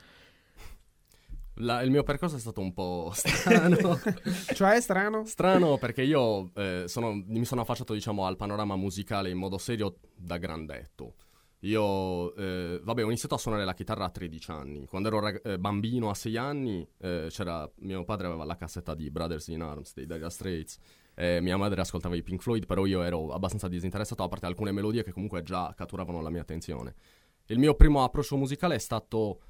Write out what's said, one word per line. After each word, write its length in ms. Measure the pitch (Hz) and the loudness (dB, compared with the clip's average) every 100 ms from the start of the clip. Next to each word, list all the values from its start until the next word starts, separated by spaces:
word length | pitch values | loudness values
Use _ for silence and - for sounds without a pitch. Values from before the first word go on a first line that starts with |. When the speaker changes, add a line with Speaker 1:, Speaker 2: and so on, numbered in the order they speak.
| - - - _ _ - - - _ _ _ - - - - | -20 -20 -20 _ _ -18 -18 -18 _ _ _ -20 -14 -14 -12
Speaker 1:
La, 280 | - 117 120 | -6 -2 0
il 80 | 127 | 4
mio 120 | 143 | 4
percorso 320 | 135 139 180 143 | 4 0 -2 -4
è 20 | |
stato 240 | 113 107 | -8 -4
un 100 | 95 | -4
po' 380 | 90 92 90 85 | -2 -4 -2 -4
<laughs> 40 | |
strano. 840 | 95 - - - 226 170 165 180 170 - - - 180 - | -2 0 2 6 8 8 6 4 2 0 -2 -2 -4 -2
Speaker 2:
Cioè, 260 | - 196 226 | 2 6 6
strano? 460 | 240 190 202 214 220 | 4 0 0 -2 -4
Speaker 1:
Strano 500 | - 175 190 170 139 | 2 6 8 8 4
perché 240 | 123 117 | 2 0
io, 480 | 131 151 117 104 92 | 4 6 4 2 -2
eh, 300 | 101 98 90 90 | -4 -2 -2 -2
sono, 260 | 123 117 101 95 | -2 -2 -2 -2
mi 180 | 113 | -2
sono 160 | 120 123 | 0 -2
affacciato, 320 | 113 120 123 | -2 -4 -2
diciamo, 320 | 107 107 101 | -4 -2 0
al 120 | 92 92 | 0 -2
panorama 400 | 104 104 104 98 | -2 -2 0 0
musicale 520 | 98 95 101 104 95 | -2 -2 -2 -2 0
in 80 | 90 | -2
modo 220 | 95 95 | -2 -4
serio 380 | - 117 101 - - - | -4 -2 -2 -4 -18 -16
da 220 | 87 87 | -8 -6
grandetto. 760 | 87 80 78 65 65 - 58 - - _ _ _ | -6 -8 -8 -12 -14 -16 -16 -16 -20 _ _ _
Io, 680 | 95 107 104 98 92 90 87 87 | 0 2 2 2 0 -2 -4 -4
eh, 440 | 95 90 87 87 | -6 -4 -4 -6
vabbè, 200 | 85 120 | -4 -2
ho 40 | 107 | 0
iniziato 260 | 113 - | 0 -2
a 40 | 135 | -4
suonare 280 | - 107 95 | -2 -2 -2
la 80 | |
chitarra 320 | 92 95 104 92 | -4 -4 -4 -4
a 40 | |
tredici 400 | 92 90 80 - | -6 -10 -10 -10
anni. 360 | 78 69 73 67 | -10 -10 -12 -8
Quando 220 | 95 104 | -4 0
ero 120 | 107 | 0
rag-, 220 | 104 101 | -2 -4
eh, 140 | - 92 | -4 -2
bambino 500 | 98 101 107 123 110 | 0 0 0 0 0
a 60 | |
sei 240 | 98 117 113 | -2 -2 -2
anni, 480 | 131 147 131 95 78 _ | -2 -2 -2 -4 -6 _
eh, 280 | 92 87 80 | -4 -2 -4
c'era, 420 | - 90 82 76 - | -6 -4 -4 -8 -10
mio 240 | 95 95 | -8 -6
padre 240 | 87 107 90 | -4 -4 -4
aveva 160 | 82 | -4
la 120 | 76 87 | -6 -8
cassetta 380 | 85 - 85 | -8 -8 -6
di 160 | 78 76 | -6 -4
Brothers 380 | 76 82 80 78 | -4 -4 -4 -6
in 120 | 80 | -6
Arms 320 | 80 76 - | -6 -8 -12
dei 140 | - 78 | -12 -10
Dire 240 | 82 78 | -8 -8
Straits 480 | - 95 85 78 - - - _ | -8 -4 -4 -6 -12 -20 -20 _
e 280 | - 87 87 | -4 2 2
mia 160 | 90 92 | 2 2
madre 240 | 101 95 | 2 0
ascoltava 340 | 90 87 87 87 | -2 -2 -2 -4
i 60 | |
Pink 180 | 82 92 | -4 -4
Floyd, 240 | - 117 | -2 -2
però 220 | 85 92 98 | 0 0 2
io 160 | 92 | 2
ero 300 | 87 87 78 | 0 -2 -4
abbastanza 340 | 90 95 107 98 | -2 -2 -2 -2
disinteressato, 540 | 90 92 98 107 - | -2 -4 -4 -6 -4
a 60 | 90 | -4
parte 180 | 90 87 | -4 -4
alcune 260 | 90 107 | -2 -2
melodie 300 | 98 104 117 | 0 0 0
che 100 | 104 | -2
comunque 300 | 90 104 90 | -4 -4 -4
già 320 | 80 92 82 - | -4 -2 -2 -6
catturavano 460 | 92 95 87 85 | -8 -6 -6 -4
la 80 | 78 | -4
mia 100 | 85 | -4
attenzione. 540 | 80 78 - 73 64 - - _ _ _ - | -4 -8 -6 -8 -8 -14 -20 _ _ _ -4
Il 120 | 113 | 4
mio 160 | 147 | 6
primo 280 | 147 160 143 | 12 12 10
approccio 360 | 127 147 135 139 | 4 2 -2 0
musicale 380 | 135 139 175 135 | -2 0 0 0
è 20 | |
stato 640 | - 113 - 113 107 92 | -2 -4 -2 0 0 -2